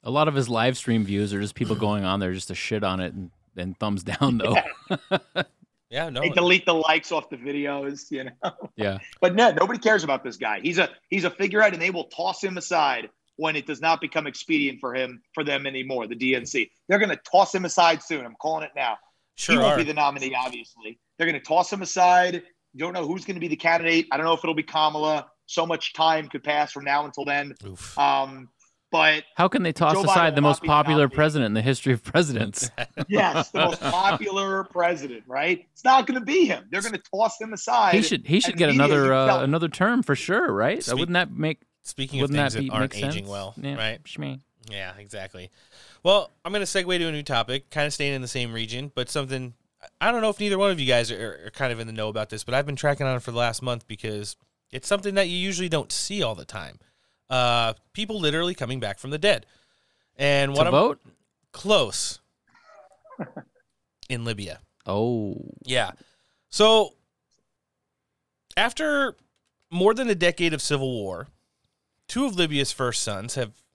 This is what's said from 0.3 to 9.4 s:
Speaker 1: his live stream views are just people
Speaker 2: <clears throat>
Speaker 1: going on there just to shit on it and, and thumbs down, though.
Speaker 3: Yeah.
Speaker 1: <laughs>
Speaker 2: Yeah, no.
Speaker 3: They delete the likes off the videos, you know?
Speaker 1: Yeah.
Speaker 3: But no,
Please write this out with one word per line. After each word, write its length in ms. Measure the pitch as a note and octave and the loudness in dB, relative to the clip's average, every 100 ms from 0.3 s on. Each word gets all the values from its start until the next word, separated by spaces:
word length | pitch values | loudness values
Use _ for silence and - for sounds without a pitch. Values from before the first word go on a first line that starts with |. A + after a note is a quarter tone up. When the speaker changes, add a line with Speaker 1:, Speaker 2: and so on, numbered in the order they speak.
Speaker 1:
his 160 | C#3 A#2+ | 2 0
live 280 | A#2 A#2+ B2+ | 2 2 0
stream 280 | - A#2 G2+ | 0 0 2
views 280 | G2+ G#2 | -2 -2
are 60 | G2+ | -2
just 160 | G#2 - | -4 -4
people 200 | G#2+ G#2 | -4 0
Speaker 2:
<clears throat> 120 | G#2 | 0
Speaker 1:
going 160 | G#2 | 0
on 160 | F#2+ G2 | 0 -2
there 140 | F#2 | -2
just 140 | F#2 - | -4 -8
to 80 | F2+ | -8
shit 280 | - G#2+ | -4 -2
on 160 | G2+ F#2 | -2 -2
it 140 | F2+ | -4
and, 160 | G2 F2+ _ _ F#2 | -8 -14 _ _ -10
and 220 | F2+ F2+ | -10 -4
thumbs 240 | G#2+ G2 | -4 -4
down, 340 | F2 F#2 C#3 A#2+ | -6 0 0 2
though. 160 | G2+ G2 - - - F#3+ _ | 2 2 0 -14 -8 -8 _
Speaker 3:
Yeah. 340 | - _ F#3+ | -6 _ -8
Speaker 1:
<laughs> 100 | - _ _ _ _ | -8 _ _ _ _
Speaker 2:
Yeah, 160 | B2 E3 | -6 -6
no. 120 | B2+ | -4
Speaker 3:
They 80 | D3+ | -2
delete 360 | - F3 F#3 F3+ | 2 4 4 4
the 80 | |
likes 380 | E3 D#3 D#3+ - | 2 4 2 0
off 180 | D#3+ - | -6 -6
the 60 | B2+ | -10
videos, 760 | B2+ C#3+ C#3+ C#3+ C#3 C#3+ - | -6 -4 -4 -4 -8 -10 -10
you 120 | C#3 | -10
know? 280 | C3 - - - G3+ - | -10 -8 -10 -8 -16 -4
Speaker 1:
Yeah. 220 | G2+ F#2+ - - | -4 -4 -12 0
Speaker 3:
But 160 | F3+ | 2
no, 160 | F#3 | 6